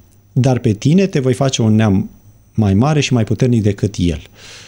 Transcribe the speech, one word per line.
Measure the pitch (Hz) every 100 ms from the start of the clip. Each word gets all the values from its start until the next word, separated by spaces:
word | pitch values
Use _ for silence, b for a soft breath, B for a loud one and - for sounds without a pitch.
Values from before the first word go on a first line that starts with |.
| - _ _
Dar | - 127 123
pe | 117
tine | 101 139 170 190
te | 160
voi | 131
face | 123 139 -
un | 110
neam | 107 110 98 - - - _ _
mai | - 104
mare | 98 131 151
și | 135
mai | 123
puternic | 110 110 127 120
decât | 104 101 101 -
el." | 87 76 - B B B